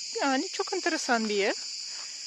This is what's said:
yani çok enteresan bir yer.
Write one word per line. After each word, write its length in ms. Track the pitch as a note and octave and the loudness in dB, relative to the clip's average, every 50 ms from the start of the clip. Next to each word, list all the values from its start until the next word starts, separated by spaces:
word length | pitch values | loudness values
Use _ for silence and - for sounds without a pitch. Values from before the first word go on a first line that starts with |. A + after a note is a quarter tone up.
| - - - A4+ | -8 -6 -2 0
yani 280 | E4+ C#4 C4 C4 F4 F#4+ | 2 4 4 2 2 -2
çok 240 | - - G4 - G4+ | -2 -2 -2 0 0
enteresan 560 | F4+ - F4+ D#4+ C#4 - - B3 A#3 A3 G#3+ | 0 2 2 2 2 2 2 2 4 4 2
bir 60 | G#3 | 2
yer. 180 | G3 F#3+ A3 F#4+ - - - - - - - - - - - - - - | 4 4 2 2 0 -4 -8 -8 -8 -8 -8 -8 -8 -10 -10 -10 -10 -10